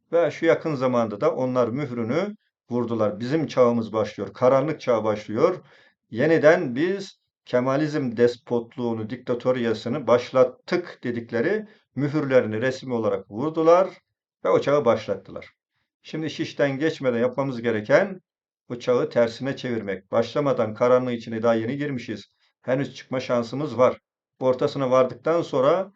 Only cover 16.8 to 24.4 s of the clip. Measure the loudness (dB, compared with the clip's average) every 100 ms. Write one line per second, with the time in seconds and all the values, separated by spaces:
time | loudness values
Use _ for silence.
16.8 | -2 0 -2 0 -2 -2 -4 -2 -2 -2
17.8 | 4 4 4 -6 _ _ _ _ _ -8
18.8 | 0 0 2 2 0 0 -8 -6 -6 -6
19.8 | -6 -10 _ -2 0 -2 -2 0 -2 0
20.8 | 4 4 2 -6 -6 -2 2 2 0 -4
21.8 | -4 -6 -8 -12 -12 _ _ _ -4 -2
22.8 | -4 -8 -8 -8 -2 -2 -2 -6 -6 2
23.8 | 2 2 _ _ _ _